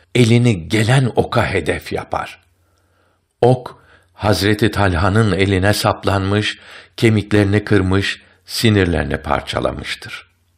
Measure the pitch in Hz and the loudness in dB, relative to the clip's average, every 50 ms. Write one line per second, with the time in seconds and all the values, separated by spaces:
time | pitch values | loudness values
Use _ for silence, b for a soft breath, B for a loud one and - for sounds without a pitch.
0 | B B - 123 123 110 120 120 120 123 110 87 78 85 110 107 110 104 127 139 | B B 2 2 4 4 4 4 4 2 0 -2 -4 -4 -2 -2 0 2 2 2
1 | 131 113 - - - - - 120 104 - 95 95 78 - 85 78 - - - - | 2 0 0 -2 -2 0 0 -2 -2 0 -2 -4 -2 -4 -6 -6 -6 -8 -10 -10
2 | - - - - - - - - _ _ _ _ _ _ _ _ _ _ _ _ | -8 -8 -8 -8 -8 -10 -14 -20 _ _ _ _ _ _ _ _ _ _ _ _
3 | _ _ _ _ _ _ _ - - 120 127 - - - - b b b b b | _ _ _ _ _ _ _ 2 2 4 4 2 -2 -12 -20 b b b b b
4 | b b b - - 107 101 85 92 101 107 - 117 101 - 98 101 95 87 80 | b b b -6 -2 -2 0 0 2 0 0 2 0 0 0 2 0 0 2 0
5 | 92 95 95 110 113 104 87 90 98 95 98 92 92 104 104 - - 107 95 - | 0 0 2 2 2 2 2 0 0 0 0 2 2 2 0 2 0 -2 -2 0
6 | - 98 98 98 95 98 101 104 107 - - B B B B B B B B - | -2 -2 -2 -2 -2 0 -2 -2 -2 -4 -6 B B B B B B B B 0
7 | - 117 107 107 101 - 107 104 104 98 101 107 104 - 107 101 92 92 95 98 | 2 2 2 2 0 2 2 2 2 4 2 0 0 2 0 2 2 2 0 0
8 | 98 - - b b b b b b - - - - 113 107 101 92 87 85 76 | -2 -2 -6 b b b b b b -14 -8 -2 0 2 4 4 2 2 0 -2
9 | 73 71 73 73 - - 69 65 - - - - 62 62 64 67 71 - - - | -2 -4 -6 -6 -4 -2 -4 -4 -4 -4 -6 -4 -4 -4 -6 -6 -10 -12 -12 -12
10 | - - - - - _ _ _ _ _ _ | -14 -16 -18 -18 -20 _ _ _ _ _ _